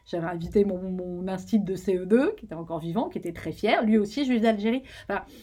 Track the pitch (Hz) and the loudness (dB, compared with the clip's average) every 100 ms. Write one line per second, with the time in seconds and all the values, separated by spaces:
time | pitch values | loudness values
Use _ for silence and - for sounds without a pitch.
0 | - 175 170 170 175 208 202 180 185 185 | -8 -6 -4 -4 2 4 4 0 -4 -4
1 | 180 175 185 185 - 220 180 185 - 185 | -6 -6 -4 -6 0 0 2 -2 0 0
2 | 185 233 330 440 214 160 165 165 170 175 | 4 4 4 -2 -10 -10 -6 -6 -4 -2
3 | 359 180 175 170 160 156 214 330 220 220 | -2 -4 -8 -8 -8 -2 0 2 4 4
4 | 202 277 262 233 226 208 220 262 - - | 2 0 0 4 4 2 2 -2 -4 -14
5 | - 196 - - | -6 -6 -6 -20